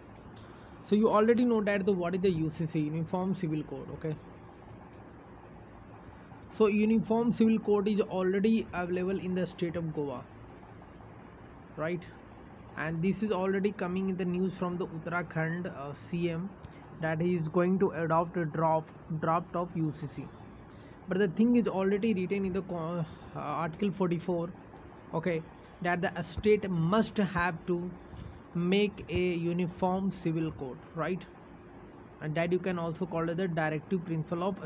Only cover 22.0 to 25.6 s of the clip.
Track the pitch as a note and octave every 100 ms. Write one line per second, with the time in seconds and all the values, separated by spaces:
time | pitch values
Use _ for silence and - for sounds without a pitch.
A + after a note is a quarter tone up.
22 | A3+ F#3+ F3+ G3 G3 F#3 F#3 F3 D#3+ F3
23 | D#3+ - - D3 C#3 D3 E3 D#3+ G#3 E3
24 | F3+ E3+ F3 E3+ F3 - - - - -
25 | - E3 F3+ D#3+ D#3+ -